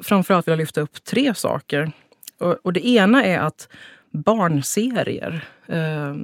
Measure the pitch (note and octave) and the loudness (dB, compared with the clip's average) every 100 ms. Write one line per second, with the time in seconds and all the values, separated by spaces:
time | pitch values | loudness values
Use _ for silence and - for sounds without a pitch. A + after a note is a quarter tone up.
0 | - G3 F3 F3+ E3 D#3+ D#3 - D3+ - | 0 2 4 2 2 -2 -2 -4 -6 -8
1 | - G#3 C#4 G3 - - - C#3+ D#3 - | -4 0 0 0 -2 -4 -4 -4 -4 -8
2 | _ _ - - F3 - F#3 F3 A#3+ A#3 | _ _ -20 -4 -2 -2 -2 -2 2 4
3 | F#3+ C4 G3 E3+ D#3 - - - - - | 6 6 4 0 -2 -6 -16 -20 -20 -20
4 | _ D#3 - A3+ F3 D3 C3+ G#3 B3 A3 | _ -2 0 2 2 0 0 -2 0 -2
5 | - - - E3 - _ - E3 D#3 D3+ | -2 -4 -8 -8 -12 _ -8 -4 -4 -4
6 | C#3+ D3 | -6 -8